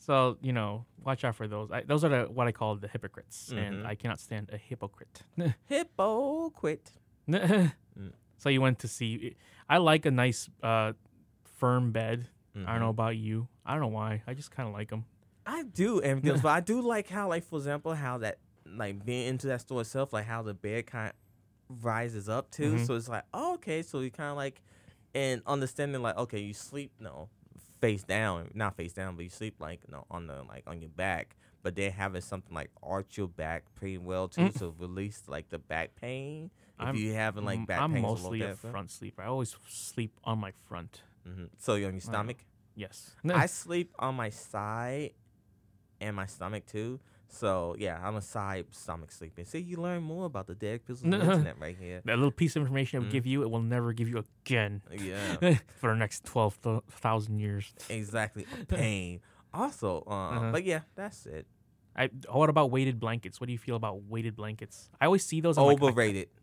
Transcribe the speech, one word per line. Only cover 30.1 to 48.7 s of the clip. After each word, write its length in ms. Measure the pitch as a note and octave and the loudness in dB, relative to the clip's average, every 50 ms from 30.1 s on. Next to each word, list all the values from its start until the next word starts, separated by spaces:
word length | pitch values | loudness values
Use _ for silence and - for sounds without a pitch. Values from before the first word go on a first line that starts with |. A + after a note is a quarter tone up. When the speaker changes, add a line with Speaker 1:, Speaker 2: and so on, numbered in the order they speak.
Speaker 2:
on 160 | E2+ F2 E2+ D#2 | -12 -10 -10 -10
the, 160 | C#2 C#2 C2 | -12 -12 -14
like, 200 | G#1 G#1 C2+ - - | -14 -16 -16 -14 -12
on 140 | E2+ E2+ | -12 -12
your 80 | E2 D#2 | -12 -14
back, 460 | D2+ E2 F#2 G2 F#2 D#2 - - - _ _ _ _ _ - | -6 -2 0 0 0 -2 -4 -8 -12 _ _ _ _ _ -6
but 120 | F#2+ E2+ | -6 -2
then 160 | G2 G2 G2 | 0 -2 -2
having 300 | F#2 F#2+ G2 G2 F#2 F2+ | 0 -2 -4 -4 -4 -4
something, 320 | F2 - G2+ F#2 - - F2+ | -8 -6 -10 -10 -10 -10 -10
like, 160 | D2+ C#2+ - _ - - | -10 -10 -10 _ -16 -8
arch 340 | - - G2 G2 _ - - | -4 -4 -4 -4 _ -6 -6
your 100 | G2+ F2+ | -6 -6
back 360 | E2+ - D#2 D#2 E2 E2 - _ _ | -4 -6 -4 -4 -4 -6 -8 _ _
pretty 240 | - G2+ F#2+ F#2+ F2+ | -10 -8 -8 -8 -8
well 300 | F2+ F2+ F#2 F#2 F#2+ F2+ | -6 -4 -2 -2 -2 -2
too, 140 | - F3 | 2 4
Speaker 1:
Mm. 160 | E3+ G3 - - | 4 4 4 0
Speaker 2:
so 160 | G2 E2+ D#2+ D#2+ | -6 -8 -8 -8
release, 460 | F2+ F2+ F2+ F#2+ G2+ G#2 G#2+ - - - | -10 -8 -6 -4 -6 -6 -6 -10 -14 -10
like, 220 | C#2 D#2 D#2+ - | -10 -10 -10 -8
the 80 | - D#2+ | -10 -10
back 380 | C#2 - D#2+ D#2+ E2 - _ | -8 -4 -2 -2 -2 -4 _
pain. 560 | - - A#2+ C3 C3 C3+ C#3+ D3+ D#3 D#3+ F3+ _ _ - - _ - | -12 -10 -10 -8 -8 -8 -10 -10 -12 -12 -14 _ _ -20 -20 _ -8
If 80 | A#2 B2 | -4 -4
Speaker 1:
I'm, 80 | B2 A2 | -2 -2
Speaker 2:
you 160 | G#2+ A2 G#2+ | -2 -2 0
having, 320 | A2 A2 A2 G2 G#2 G#2 | 0 -2 -2 -2 -2 -4
like, 140 | G2+ G2 A2+ | -2 -2 -2
Speaker 1:
mm, 80 | A2+ - | -2 -2
Speaker 2:
back 140 | F#2+ A#2+ | 0 0
Speaker 1:
I'm 120 | C#3+ D#3+ D#3 | 0 2 2
Speaker 2:
pains 100 | C3 A2 | 2 2
or 40 | G#2+ | 2
Speaker 1:
mostly 300 | A2+ G2+ F2+ F#2 A#2 A2 | 0 -2 -2 -4 -4 -2
a 20 | G2 | -4
Speaker 2:
whatever. 260 | G2+ F#2+ - - A2+ | -4 -6 -8 -10 -8
Speaker 1:
front 200 | A#2 G2 F#2 - | -8 -8 -8 -10
sleeper. 300 | - - - F#2 - - | -12 -14 -14 -14 -12 -10
I 60 | F#2 A2 | -6 -4
always 280 | C3 C3+ B2 - - - - - | -2 -2 -2 -4 -6 -12 -18 -16
sleep 420 | - - - - - - A2+ G#2 _ _ - | -14 -12 -12 -10 -6 -4 -6 -6 _ _ -4
on 140 | A#2+ A2+ A2 | -2 -2 -2
my 120 | G#2 F#2+ - - - - | -2 -6 -8 -12 -16 -12
front. 360 | - F2 E2+ - - - - - _ _ _ F2 | -10 -10 -10 -12 -16 -20 -20 -20 _ _ _ -14
Speaker 2:
Mm-hmm. 180 | F#2 F#2 F2 - - - | -12 -12 -12 -12 -14 -12
So 180 | - - A2 | 0 0 2
you're 120 | G#2 G2+ F#2+ | 2 2 -2
on 60 | F#2 | -4
your 60 | F#2+ | -6
Speaker 1:
I 40 | - | -8
don't 60 | A2+ | -4
know. 60 | A2 G#2 | -4 -2
Speaker 2:
stomach? 180 | G#2 A#2+ A#2+ - - _ _ _ _ _ _ | -2 -2 -6 -10 -14 _ _ _ _ _ _
Speaker 1:
Yes. 400 | G#2+ G2+ F#2 - - - - - - - | -12 -12 -12 -12 -16 -20 -20 -20 -6 -2
<laughs> 100 | D#3 F3+ | 2 4
Speaker 2:
I 120 | E3+ D3+ F3 | 4 4 4
sleep 460 | - - - E3+ E3+ F3 F3 - _ - | 2 -6 -8 -4 -2 -2 -2 -4 _ -4
on 160 | - C3 C3 | -4 -2 -2
my 140 | B2+ A#2 G#2+ | -2 -4 -4
side 800 | G2+ - - - - G#2 G2+ G#2 A2 A2+ A#2+ B2 C3 C#3+ D3+ - - _ _ _ _ _ _ _ _ _ _ _ _ _ _ _ _ - | -6 -8 -16 -8 -6 -6 -4 -4 -4 -4 -4 -4 -4 -6 -6 -8 -10 _ _ _ _ _ _ _ _ _ _ _ _ _ _ _ _ -8
and 140 | G2 G#2+ G#2 | -6 -4 -2
my 100 | G2 F#2+ | -2 -4
stomach 400 | G2 - - F#2 F#2 G#2+ G#2 - | -6 -6 -8 -6 -6 -6 -6 -8
too. 340 | - - G#2+ A2 A#2 B2+ C3+ _ - - - _ _ | -6 -6 -6 -4 -4 -6 -8 _ -20 -20 -20 _ _
So 460 | - - A#2 G2+ F#2+ F#2 E2+ F2 E2+ - | -12 -2 2 2 2 4 2 -2 -4 -2
yeah, 200 | G#2 F#2 E2 E2 F2+ | -2 -4 -4 -2 -4
I'm 120 | G2+ G#2+ | -4 -4
a 60 | G#2+ | -4
side 440 | G2 - - A2+ G2 G2 F#2+ F#2+ E2 - | -6 -6 -6 -4 -4 -2 -4 -4 -6 -8